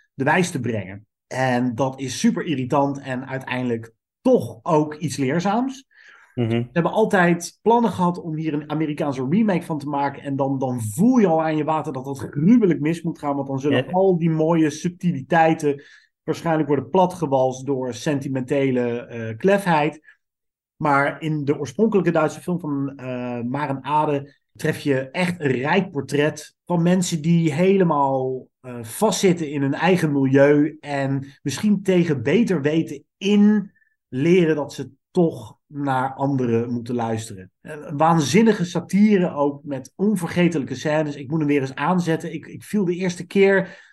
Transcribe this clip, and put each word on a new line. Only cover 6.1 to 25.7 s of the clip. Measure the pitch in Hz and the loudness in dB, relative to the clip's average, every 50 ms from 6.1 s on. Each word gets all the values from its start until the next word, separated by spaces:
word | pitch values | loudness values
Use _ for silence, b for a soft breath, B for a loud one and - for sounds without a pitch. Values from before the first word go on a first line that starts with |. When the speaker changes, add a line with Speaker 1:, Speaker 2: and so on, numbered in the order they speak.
| b b b b b | b b b b b
Speaker 2:
Mhm. | - 120 110 | -4 -2 0
Speaker 1:
Ze | 117 117 120 - | 0 -2 -2 -2
hebben | - 170 165 170 | -4 -2 -2 0
altijd | - 214 220 - 208 190 175 175 175 175 - - - _ | 0 0 0 2 4 4 4 4 2 0 -2 -10 -16 _
plannen | _ 208 233 240 233 202 | _ 2 2 4 2 0
gehad | 175 - 180 175 175 180 | 0 0 0 0 -2 -4
om | - 170 156 151 | -8 -8 -8 -6
hier | 160 156 143 | -4 -4 -4
een | 151 147 151 | -4 -4 -4
Amerikaanse | 151 156 160 151 151 147 165 143 131 131 131 131 | -4 -4 -2 -4 -2 -2 -2 -4 -2 -4 -2 0
remake | 165 220 226 208 185 165 - | 0 2 2 2 0 -2 -2
van | - 160 143 | -4 -6 -6
te | 135 147 | -4 -4
maken. | 147 135 135 139 139 - - | -4 -2 -2 -4 -4 -8 -8
En | 143 139 | -6 -2
dan, | 135 139 135 139 131 | -2 0 0 0 -2
dan | 135 127 127 120 | -2 -2 -2 -4
voel | 113 107 101 151 202 247 262 240 | -6 -6 0 2 4 4 6 4
je | 202 180 | 4 4
al | 160 160 160 | 4 2 0
aan | 160 156 156 | 0 0 0
je | 147 | 0
water | 147 156 156 147 156 135 | 0 -2 -2 -2 -4 -8
dat | 131 123 | -8 -8
dat | 139 139 - | -8 -8 -8
gruwelijk | - - - 143 151 190 247 240 214 180 151 135 | -10 -8 -4 0 4 6 6 6 6 4 2 2
mis | 143 156 170 165 | 0 -2 -2 -2
moet | - 170 151 - | -4 -8 -8 -6
gaan. | 151 143 139 | -6 -4 -4
Want | 143 131 135 | -4 -4 -4
dan | 135 131 | -6 -2
zullen | 135 147 139 123 135 | 0 0 0 0 0
Speaker 2:
Ja. | 143 | 0
Speaker 1:
al | 175 185 196 196 185 160 | 0 2 2 2 2 2
die | 165 165 | 2 0
mooie | 160 156 156 160 170 160 160 147 | 0 2 2 2 2 2 2 0
subtiliteiten | 143 - - 175 175 - - 175 143 131 131 - 175 165 160 160 160 160 151 147 139 139 B B B B B B B _ _ | -2 -4 -6 -6 -6 -2 -2 -2 -2 -2 -4 0 2 4 4 4 4 2 0 -2 -2 -2 B B B B B B B _ _
waarschijnlijk | - 151 - - 165 160 156 151 135 | -6 -6 -4 -2 -2 0 0 0 0
worden | 147 131 - - | 0 -2 -2 0
platgewalst | - 190 180 180 180 - 165 139 135 131 131 131 127 - 135 | 2 2 2 2 2 -4 -2 0 2 2 2 0 -2 -4 -6
door | 135 139 127 127 127 113 | -4 -4 -4 -4 -6 -8
sentimentele, | - - 165 147 135 135 143 131 135 127 - 147 143 139 135 123 123 123 120 120 120 | -4 -2 -2 -2 -2 -2 -4 -4 -4 -2 -2 0 0 2 2 2 0 0 -2 -4 -6
eh, | 120 - 123 117 113 113 110 110 | -8 -10 -10 -10 -8 -8 -8 -2
klefheid. | - 190 202 202 196 180 165 151 147 156 151 - b b b b _ _ _ _ _ _ _ _ _ _ _ | 2 2 2 2 2 2 2 2 2 0 -4 -6 b b b b _ _ _ _ _ _ _ _ _ _ _
Maar | _ 156 151 139 139 143 151 147 - | _ 0 2 4 4 2 0 -2 -4
in | 165 151 156 151 143 | -4 -4 -2 -2 0
de | 135 - - | -2 -2 -2
oorspronkelijke | 147 120 - - 220 220 220 196 160 170 | -4 -8 -2 0 0 2 2 2 2 2
Duitse | 175 160 156 151 151 - | 2 2 0 0 -2 -6
film | - 180 180 170 | -6 -6 -6 -4
van, | - 151 143 139 139 139 139 | -4 -4 -4 -4 -4 -6 -8
eh, | - 127 131 127 123 123 123 123 120 | -10 -10 -8 -8 -6 -6 -6 -6 -6
Maren | 117 123 131 143 151 139 139 135 - | -6 -6 -4 -4 -4 -4 -4 -6 -4
Ade | 135 151 151 156 156 147 139 143 - - _ _ _ _ | -2 0 0 2 2 0 -2 -4 -8 -16 _ _ _ _
tref | - - 156 156 - | -4 -2 -2 -2 -2
je | - 147 135 131 135 131 | -2 0 0 0 -2 -4
echt | - 175 180 175 175 - | -4 -2 -2 -2 -2 -2
een | 156 135 | -2 -2
rijk | 123 120 131 147 | 0 0 0 0